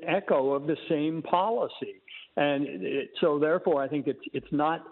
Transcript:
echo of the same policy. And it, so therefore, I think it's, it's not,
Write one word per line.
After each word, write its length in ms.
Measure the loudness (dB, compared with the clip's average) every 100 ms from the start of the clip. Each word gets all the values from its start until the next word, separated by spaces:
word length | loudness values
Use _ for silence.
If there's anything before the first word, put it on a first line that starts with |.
| 0
echo 460 | -2 2 2 2
of 140 | 0 0
the 100 | -4 -2
same 340 | 0 0 -2
policy. 760 | 0 0 2 0 -2 -4 -12 -12 -18 -20 -8 0
And 280 | 2 2 -2 -4
it, 260 | -4 -4 -4 0
so 200 | 2 4
therefore, 420 | 2 2 2 0
I 40 | 0
think 200 | -2 -2
it's, 120 | -4 -6
it's 180 | -8 -2
not, 320 | 0 0 0 -6